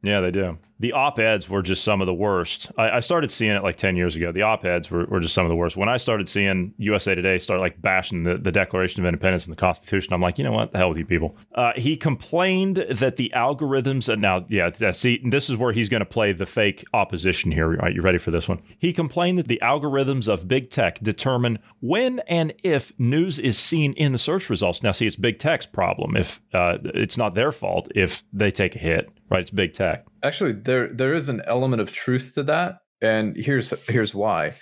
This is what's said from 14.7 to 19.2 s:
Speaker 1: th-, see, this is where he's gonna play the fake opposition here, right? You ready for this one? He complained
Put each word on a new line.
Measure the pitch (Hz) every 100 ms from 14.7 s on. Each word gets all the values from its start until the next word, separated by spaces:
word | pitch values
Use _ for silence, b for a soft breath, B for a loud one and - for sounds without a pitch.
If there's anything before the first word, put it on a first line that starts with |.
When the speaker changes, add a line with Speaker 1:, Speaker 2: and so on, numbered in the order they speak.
Speaker 1:
th-, | - 107
see, | 87 127 123
this | 127 139 131
is | 120
where | 123
he's | 110 107
gonna | 113 98
play | - 104
the | 87 92
fake | - 104 95 -
opposition | 113 98 87 90 85 -
here, | 78 80
right? | 82 90
You | 95
ready | 92 87
for | -
this | 85 82
one? | 85 B B
He | 170
complained | 175 156 -